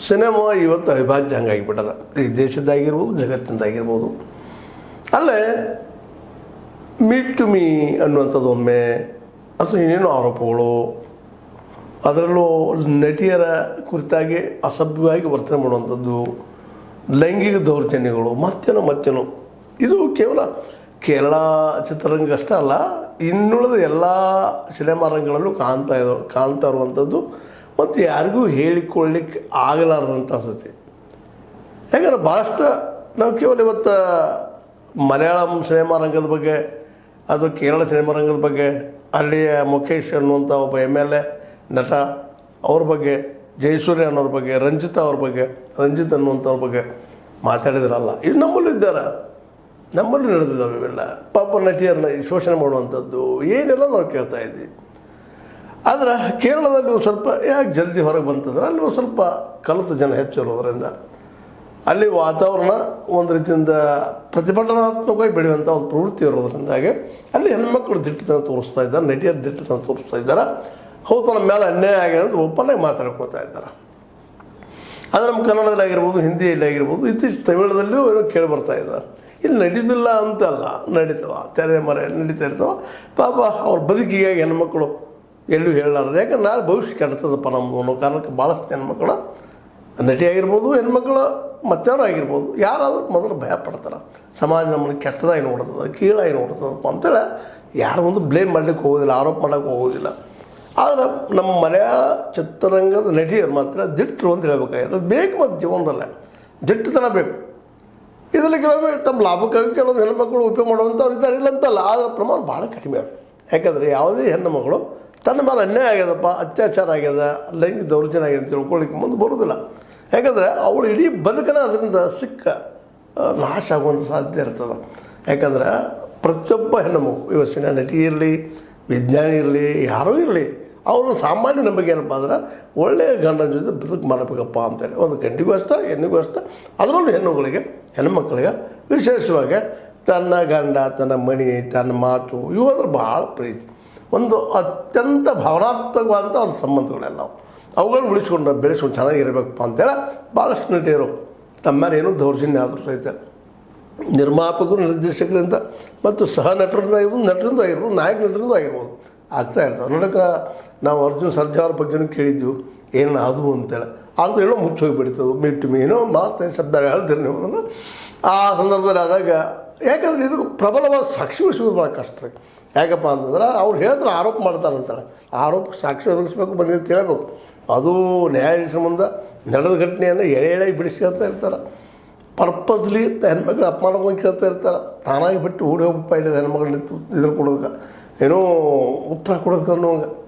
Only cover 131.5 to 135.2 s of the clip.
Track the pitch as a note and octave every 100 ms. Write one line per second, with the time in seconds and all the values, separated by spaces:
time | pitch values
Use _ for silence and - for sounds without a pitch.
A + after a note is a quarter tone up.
131.5 | C#4 A3 F#3 E3+ D#3+ C#3+ C3+ C#3 - -
132.5 | - - - F3 C4 E3 A#3 D#3+ D#3 D3
133.5 | C#3+ F#3+ D3+ D3 F3 - B2+ B2+ B2+ A2+
134.5 | A#2 A#2 A#2+ A2+ - D#3+ C#3+